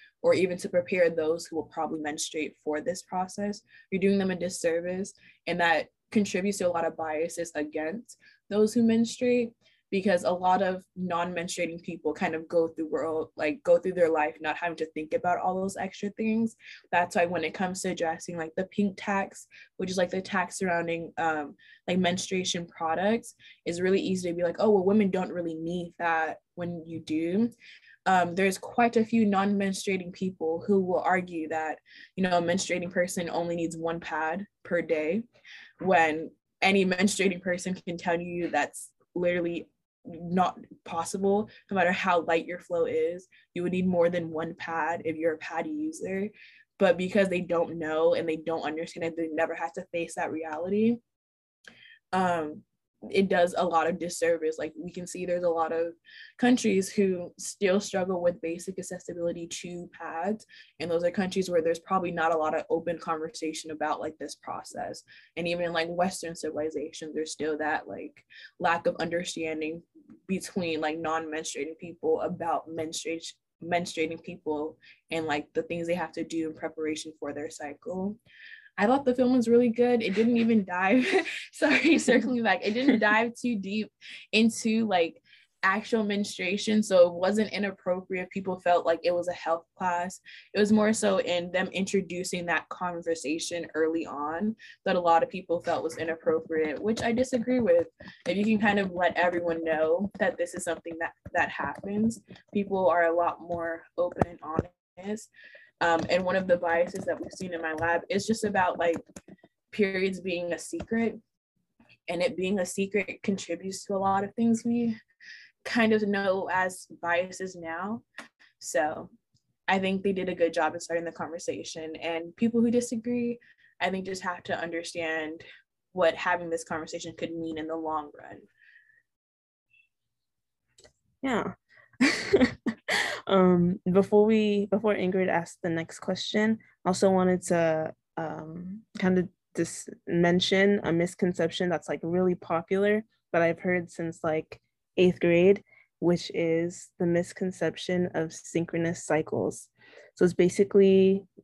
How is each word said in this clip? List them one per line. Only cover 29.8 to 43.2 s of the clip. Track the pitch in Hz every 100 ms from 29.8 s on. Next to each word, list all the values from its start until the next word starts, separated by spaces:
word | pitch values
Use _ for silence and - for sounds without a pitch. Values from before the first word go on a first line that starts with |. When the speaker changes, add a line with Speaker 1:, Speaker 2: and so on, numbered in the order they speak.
| - 190 175
Speaker 1:
people | - 185 - 160 165 185
who | 196
will | 185 170
argue | 170 185 180 165 156
that, | 160 156 - _ - -
you | -
know, | 185 175
a |
menstruating | 170 180 - 180 175
person | 190 180 - 170
only | 170 170 170
needs | 165 165
one | 165 170
pad | - 156 160 185 202 _
per | - 175
day, | 160 156 151 208 - _ - - - -
when | 180 180 160 156 160 - _ _
any | 190 196 185
menstruating | 180 196 - 190 180
person | 185 175 185
can | 190 - 170
tell | 185 170
you | 175 175 165
that's | 147 143 - - _ _ 180
literally | 175 175 170 170 - _ _ _ -
not | 165 170 180 180 - - - -
possible. | 165 170 190 196 202 214 - -
No |
matter | 196 175
how | 190 196 175
light | 160 165 156
your | 175
flow | - 175 160
is, | 160 160 175